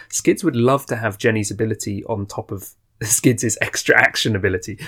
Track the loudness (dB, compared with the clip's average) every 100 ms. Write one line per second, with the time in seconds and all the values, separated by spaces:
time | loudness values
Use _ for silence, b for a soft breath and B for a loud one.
0 | B -2 0 2 2 2 4 2 0 -4
1 | -4 0 2 2 0 -2 -2 -2 -6 -6
2 | -6 -6 -6 -8 -8 -10 -12 -18 _ -10
3 | -2 2 2 2 0 0 0 0 4 4
4 | 4 2 0 2 0 0 -4 -12